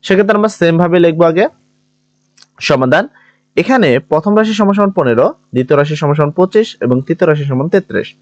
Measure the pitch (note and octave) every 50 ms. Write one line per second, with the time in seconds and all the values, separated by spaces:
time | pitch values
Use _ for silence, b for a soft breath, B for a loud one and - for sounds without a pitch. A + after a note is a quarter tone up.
0 | _ - G3 F#3 G#3 G3 G#3+ G#3 G#3 A3 G3 - F3 E3 E3 E3 F3+ F3 E3+ F3+
1 | E3+ E3+ D#3+ D#3+ E3+ E3 D#3+ F3 G#3+ D#4+ _ _ _ _ _ _ _ _ _ _
2 | _ _ _ _ _ _ _ _ - _ _ _ - - D3+ B2+ C3 B2+ C#3+ E3
3 | A3+ C#4+ b b b b b b b b _ - F3 G#3 C4 C4 G#3 C#3+ A#2+ C3
4 | - _ D#3 D3+ D#3 G#3 G#3 G#3+ A3 G#3+ A3 G3+ G#3+ G3 G3 G3+ G3+ G3 F#3+ F#3
5 | D3+ B2+ A#2 A2+ C#3 G#3+ D#4+ _ _ _ - B2 B2+ B2+ D#3 C#3+ C#3+ D3 D#3 D3
6 | D#3+ D3 D3 D3+ D3+ C#3+ D#3 - F#3 F#3 - G#3+ A3+ - - _ - B2 B2 B2+
7 | C3+ - E3 - - D#3 D3+ D3+ C#3+ C#3 C3 B2+ C#3 E3+ F#3 G3 F#3+ _ A2 G2+
8 | - - - _